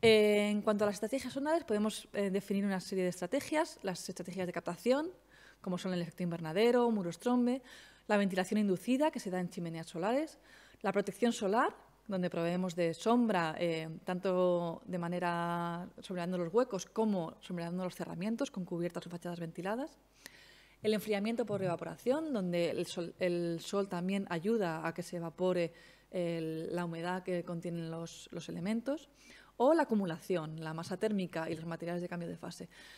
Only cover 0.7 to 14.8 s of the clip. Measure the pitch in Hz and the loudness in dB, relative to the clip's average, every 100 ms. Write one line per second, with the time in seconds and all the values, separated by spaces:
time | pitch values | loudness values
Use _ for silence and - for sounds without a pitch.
0.7 | 208 208 196 220 269 254 269 285 330 - | 2 2 0 -2 -2 -4 -4 0 0 2
1.7 | 214 214 - - - 202 190 - 196 196 | 2 2 -2 -6 -2 0 0 0 0 0
2.7 | 190 175 190 180 175 180 277 - 311 330 | -2 -2 0 0 0 -2 -2 0 0 0
3.7 | - 196 175 - 185 180 180 180 175 - | -4 -6 -6 -8 -8 -8 -4 -4 -4 -6
4.7 | 175 233 262 330 359 _ - - - - | -2 2 2 2 -8 _ -20 -20 -14 -6
5.7 | 175 185 180 165 - 180 170 160 165 233 | -4 -2 -2 -4 -4 -4 -4 -2 4 6
6.7 | 240 240 220 175 170 240 247 240 254 - | 6 4 2 -2 -2 2 4 4 0 -4
7.7 | - - - _ 208 202 180 185 214 208 | -20 -20 -20 _ 2 4 2 0 2 2
8.7 | 180 - 262 302 285 202 180 180 180 170 | 2 2 2 2 0 -4 -2 -4 -4 -6
9.7 | 165 160 170 185 254 311 - - - - | -8 -8 -4 0 0 -2 -8 -20 -20 -20
10.7 | - 202 190 202 - 240 233 202 214 311 | -4 0 0 0 2 0 2 2 4 4
11.7 | - - _ - 190 180 170 170 175 185 | 0 -20 _ -6 -2 0 0 0 0 -2
12.7 | 170 170 160 214 240 233 196 165 156 170 | 0 0 2 4 4 6 4 2 0 0
13.7 | 160 160 160 - 180 190 180 180 175 170 | 0 -4 -8 -4 -2 2 4 6 4 0
14.7 | - | -6